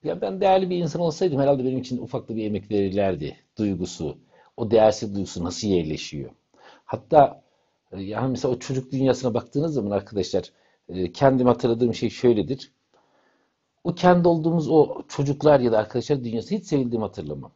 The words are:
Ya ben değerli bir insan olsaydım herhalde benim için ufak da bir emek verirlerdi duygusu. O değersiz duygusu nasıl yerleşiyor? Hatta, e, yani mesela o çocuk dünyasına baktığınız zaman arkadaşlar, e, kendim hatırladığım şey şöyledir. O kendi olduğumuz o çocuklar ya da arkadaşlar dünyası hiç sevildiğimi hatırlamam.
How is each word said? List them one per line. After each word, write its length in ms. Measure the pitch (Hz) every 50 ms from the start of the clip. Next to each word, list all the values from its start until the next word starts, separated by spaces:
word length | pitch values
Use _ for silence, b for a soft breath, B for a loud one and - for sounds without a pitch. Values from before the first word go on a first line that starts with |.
| -
Ya 180 | 151 170 180
ben 200 | 214 196 196 185
değerli 280 | 202 190 190 190 190 180
bir 80 | 180
insan 240 | 175 170 151 143 175
olsaydım 380 | 175 165 151 - 190 185 143 131
herhalde 260 | 139 139 143 131 123
benim 140 | 131 131 127
için 180 | 123 - 123
ufak 320 | 120 - - - 127 - -
da 60 | 110
bir 100 | 113 107
emek 260 | 107 104 95 92 104
verirlerdi 640 | 107 101 98 98 92 101 98 95 90 71 76 67 - _ _ _ _
duygusu. 600 | - 107 101 95 85 90 87 - - 82 71 64 - b b b b b b b
O 140 | - 120 104
değersiz 420 | 110 110 107 110 107 - 120 104 98
duygusu 280 | 101 95 85 - 90 85
nasıl 240 | 82 - - -
yerleşiyor? 640 | 104 95 87 80 78 76 71 - - 78 71 67 - _ _ _ _ b b b b b b b
Hatta, 580 | - - 123 - _ 160 151 139 - - - _ _ _ _ _ _ _ _ _ _
e, 100 | - 98
yani 300 | 95 98 104 107 120 131
mesela 220 | 123 - - 131 123
o 60 | 123
çocuk 320 | - - 135 131 127 -
dünyasına 420 | 139 131 135 135 123 127 131 123 107
baktığınız 400 | 117 - - _ 143 151 165 156
zaman 180 | 131 101 101
arkadaşlar, 600 | 101 98 98 - 107 101 92 - - 92 90 - _ _ _ _ _ _ _ -
e, 220 | - 92 92 87
kendim 360 | - - 139 135 131 127 123
hatırladığım 460 | 123 120 120 - 117 117 113 123 117 110
şey 160 | - 127 113
şöyledir. 600 | - - - 123 117 104 90 73 131 - - _ _ _ _ _ _ _ _ _ _ _ _ _ _ _ _ _ _ _ _ _ _ _ _
O 120 | 175 175
kendi 320 | - - 180 180 175 170
olduğumuz 420 | 175 170 165 156 165 165 170 156 120
o 340 | 156 156 143 - - - -
çocuklar 520 | _ - - 139 143 139 143 151 151 147 135
ya 120 | 123 117
da 60 | 113
arkadaşlar 460 | 107 107 - - 123 120 - 147 135 120
dünyası 320 | 117 110 117 104 - 196
hiç 100 | 220 175
sevildiğimi 400 | - 151 139 131 120 120 113 110
hatırlamam. 460 | 95 - - 80 73 73 69 69 - _